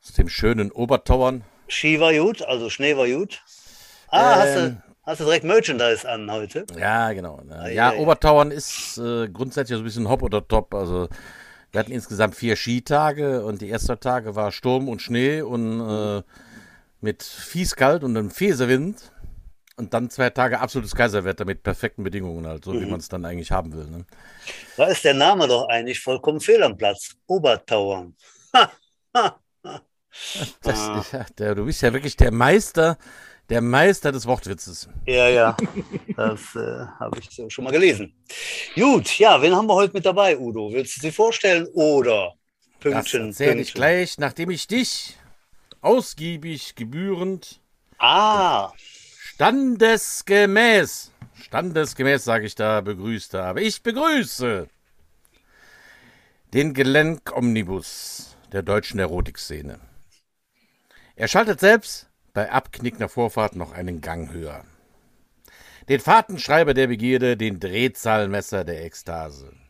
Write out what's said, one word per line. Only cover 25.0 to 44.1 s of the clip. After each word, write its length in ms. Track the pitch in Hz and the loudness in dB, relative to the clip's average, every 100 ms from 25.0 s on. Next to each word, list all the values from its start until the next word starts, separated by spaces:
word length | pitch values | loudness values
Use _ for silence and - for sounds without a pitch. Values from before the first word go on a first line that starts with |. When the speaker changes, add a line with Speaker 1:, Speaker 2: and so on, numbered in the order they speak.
| 156 | 2
Speaker 2:
der 100 | 139 | 4
Name 320 | 151 196 143 | 4 4 4
doch 200 | 120 117 | 2 2
eigentlich 300 | 117 120 120 | -2 -2 -8
vollkommen 380 | - 131 151 151 | -4 -2 -2 -2
fehl 220 | 175 226 | 4 4
am 160 | 156 95 | 4 2
Platz. 380 | 104 101 - - _ | -2 -2 -10 -18 _
Obertauern. 920 | 185 147 110 - 110 101 95 87 _ _ _ _ | 0 2 0 0 0 0 -4 -8 _ _ _ _
Ha, 180 | 247 - - _ _ _ 247 | 4 4 0 _ _ _ 0
ha, 240 | 202 - _ _ - | 0 -4 _ _ -18
ha. 160 | - _ _ _ - - 196 156 - | -18 _ _ _ -18 -14 -10 -10 -8
Speaker 1:
Das 180 | - 110 | -4 -4
Speaker 2:
Ah. 200 | 107 104 | -2 -4
Speaker 1:
ist 120 | 98 | -6
ja, 120 | 131 113 - | -10 -12 -6
der, 160 | 107 101 | -4 -2
du 100 | 110 | -4
bist 160 | - | 0
ja 100 | 120 | 0
wirklich 240 | 127 143 - | 0 -6 4
der 160 | 127 | 4
Meister, 680 | 113 127 196 202 - 160 165 - - - _ _ | 6 6 4 2 2 2 2 -8 -20 -20 _ _
der 120 | 117 | -2
Meister 500 | 120 131 175 190 151 | 2 4 6 4 -2
des 160 | 135 117 | -4 -4
Wortwitzes. 600 | 127 - 95 - 85 - - - | -4 -4 -12 -12 -16 -14 -12 -2
Speaker 2:
Ja, 200 | 127 123 | 4 6
ja. 300 | 123 113 110 220 202 - - - 196 | 6 4 2 -2 -2 -10 -12 -10 -4
Das, 400 | 110 107 - 117 | -2 -4 -10 -8
äh, 300 | 113 123 117 - | -8 -8 -12 -12
habe 180 | 113 117 | -10 -10
ich 100 | - | -12
so 180 | - 113 | -16 -14
schon 140 | - 131 | -10 -2
mal 60 | |
gelesen. 440 | 147 185 107 101 _ _ - - - - - | 4 4 4 -4 _ _ -14 -10 -10 -8 2
Gut, 420 | 262 233 - - | 6 6 2 6
ja, 240 | 214 156 | 8 8
wen 140 | 151 180 | 6 4
haben 100 | 220 | 4
wir 60 | |
heute 200 | 190 196 196 | 4 4 2
mit 100 | 190 | 0
dabei, 320 | 185 196 147 | 4 2 2
Udo? 340 | 123 110 107 | -2 -6 -4
Willst 260 | 120 127 - | -4 -6 -8
du 40 | |
sie 100 | 151 | -8
vorstellen 540 | 156 220 226 202 175 170 | 2 2 2 2 2 0
oder 600 | - 151 143 120 107 90 _ _ _ _ _ | 2 4 4 4 2 -2 _ _ _ _ _
Speaker 1:
Das 140 | 147 | -2
Speaker 2:
Pünktchen, 320 | 120 107 123 110 | -2 -2 -4 -4
Speaker 1:
erzähl 180 | 98 143 | 0 0
ich 40 | 123 | 2
Speaker 2:
Pünktchen? 180 | 127 127 | -2 0
Speaker 1:
gleich, 420 | 139 180 180 | 2 2 -2